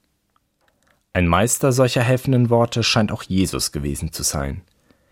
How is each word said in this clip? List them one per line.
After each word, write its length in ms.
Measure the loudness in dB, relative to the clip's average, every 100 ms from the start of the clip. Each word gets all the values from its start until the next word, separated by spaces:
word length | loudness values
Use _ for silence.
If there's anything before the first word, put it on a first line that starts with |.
| _ _ _ _ _ _ _ _ _ _ _
Ein 120 | 0 2
Meister 460 | 2 2 0 0
solcher 320 | 2 2 2
helfenden 460 | 0 0 2 2 4
Worte 340 | 2 2 0
scheint 280 | 0 0 0
auch 120 | -4
Jesus 480 | -2 0 0 -2 -6
gewesen 400 | -6 -6 -6 -8
zu 100 | -6
sein. 420 | -4 -4 -4 -8 -14 _ _ _ _